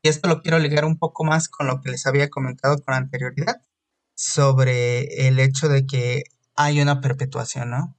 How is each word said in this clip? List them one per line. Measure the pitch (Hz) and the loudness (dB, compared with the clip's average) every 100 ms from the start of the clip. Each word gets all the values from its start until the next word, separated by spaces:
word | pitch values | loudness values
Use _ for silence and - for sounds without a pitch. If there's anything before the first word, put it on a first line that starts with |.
Y | 156 | 0
esto | 151 180 | 0 0
lo | 160 | 0
quiero | 165 165 | 2 2
ligar | 151 147 | 2 2
un | 156 160 | 0 -2
poco | 165 - | -4 -2
más | 160 160 160 | 0 0 0
con | - 139 | -4 -4
lo | 131 | -2
que | 135 | -6
les | 123 135 | -4 0
había | 139 143 | 2 0
comentado | 143 131 127 139 143 | -2 -6 -2 0 0
con | 139 | -2
anterioridad, | 131 131 127 127 143 175 254 _ _ _ _ _ | -4 -4 -6 -6 -4 -4 -6 _ _ _ _ _
sobre | - - - 139 131 127 123 120 123 - - 131 | -10 -4 2 4 4 2 2 0 -2 -4 0 2
el | 131 | 4
hecho | 135 135 156 | 2 2 2
de | 139 | 2
que | 135 131 123 123 - _ _ | 2 -2 -2 -4 -6 _ _
hay | - 147 147 | -2 0 2
una | 143 139 | 2 0
perpetuación, | 135 131 135 127 117 135 120 | -2 -2 -4 -6 -8 -8 -6
¿no? | 123 175 | -6 -6